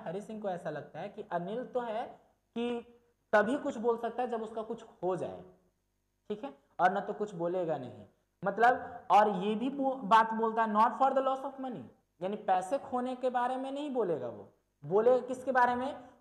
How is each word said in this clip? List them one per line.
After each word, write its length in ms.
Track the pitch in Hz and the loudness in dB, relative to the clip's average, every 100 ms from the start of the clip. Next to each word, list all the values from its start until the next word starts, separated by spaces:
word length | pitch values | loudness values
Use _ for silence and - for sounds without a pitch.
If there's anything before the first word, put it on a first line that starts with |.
हरि 180 | 185 180 | -6 -8
सिंह 200 | 208 214 | -8 -6
को 80 | 208 | -4
ऐसा 200 | 175 180 | -4 -4
लगता 300 | 147 139 147 | -8 -8 -10
है 100 | 196 | -10
कि 120 | 214 202 | -10 -6
अनिल 340 | - 175 220 247 | -4 -4 -6 -4
तो 140 | 254 | -4
है 240 | 240 214 277 - _ _ _ - | -2 -4 -6 -10 _ _ _ -4
कि 240 | 240 233 226 - _ _ _ | -4 -4 -8 -18 _ _ _
तभी 240 | 214 202 285 | 4 4 2
कुछ 200 | 285 247 | -2 -2
बोल 200 | 233 233 | 0 0
सकता 240 | 233 220 | -2 -4
है 80 | 247 | -4
जब 120 | 226 | -4
उसका 200 | 220 226 | -6 -6
कुछ 240 | 220 233 - - | -6 -8 -12 -6
हो 120 | 175 180 | -2 -2
जाए, 260 | 120 92 87 - _ _ _ _ _ _ - | -4 -8 -14 -20 _ _ _ _ _ _ -10
ठीक 140 | 208 | -10
है, 100 | - - _ - | -10 -14 _ 2
और 120 | 180 | 2
ना 80 | 196 | 2
तो 140 | 196 | -2
कुछ 200 | 208 208 180 | -4 -6 -4
बोलेगा 420 | 170 185 170 147 | -2 -2 -2 -4
नहीं। 280 | 123 107 101 _ _ _ | -6 -14 -20 _ _ _
मतलब, 600 | 185 196 233 262 - - - | -4 4 4 4 0 -10 4
और 180 | 190 214 | 6 6
ये 240 | 185 202 214 | 4 0 -2
भी 140 | 247 | -2
बो-, 260 | 277 269 262 | -2 -2 -2
बात 300 | 190 220 226 | 4 4 4
बोलता 300 | 220 226 214 | 2 0 2
है, 100 | 214 | 2
"Not 240 | 208 233 - | 4 2 4
for 100 | 269 | 2
the 100 | 262 | 4
loss 240 | 269 262 277 | 2 0 -4
of 160 | 269 | -8
money." 220 | 262 208 110 - _ _ | -8 -10 -12 -18 _ _
यानी 140 | 180 214 | -6 -2
पैसे 420 | 214 185 185 277 | 2 2 2 -2
खोने 360 | 277 247 247 247 | -2 -4 -4 -2
के 140 | 254 | -2
बारे 260 | 247 247 262 | 0 0 -2
में 140 | 269 | -4
नहीं 180 | 277 294 | -6 -4
बोलेगा 340 | 254 196 151 123 | -2 0 0 -4
वो, 200 | 107 101 _ _ _ | -10 -14 _ _ _
बोलेगा 420 | 143 190 226 254 247 | 0 4 6 6 2
किसके 240 | 254 - | -4 0
बारे 240 | 254 247 247 | 4 4 2
में, 280 | 262 294 - - | -2 -6 -12 -4